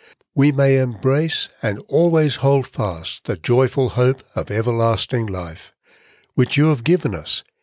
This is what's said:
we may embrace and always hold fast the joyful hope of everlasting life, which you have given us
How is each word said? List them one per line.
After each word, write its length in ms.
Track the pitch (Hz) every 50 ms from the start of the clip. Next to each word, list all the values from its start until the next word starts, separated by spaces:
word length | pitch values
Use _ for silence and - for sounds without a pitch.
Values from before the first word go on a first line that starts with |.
| _ - _ _ _ _ -
we 180 | 139 135 147 143
may 260 | 135 139 139 135 135
embrace 680 | 131 123 113 104 - 131 135 147 165 165 - - - - _ _ -
and 200 | 110 101 113 - -
always 480 | 139 151 170 175 165 160 156 147 -
hold 300 | - - 139 139 139 127
fast 580 | - - - 110 98 85 80 87 - - - -
the 120 | - 107
joyful 540 | 85 - - 120 127 131 120 - 139 131 117
hope 320 | 92 117 123 131 135 - - _ -
of 160 | - - -
everlasting 760 | 104 110 110 120 117 117 113 113 113 107 - - - 120 113
life, 460 | 104 95 92 87 82 82 87 - - _ _ _ _ _ _ _ _ _ _ _ _ _
which 220 | - 127 - -
you 120 | - 151 160
have 160 | 151 120 113
given 300 | 139 175 165 - 127 98
us 280 | 80 76 - - - - _ _ _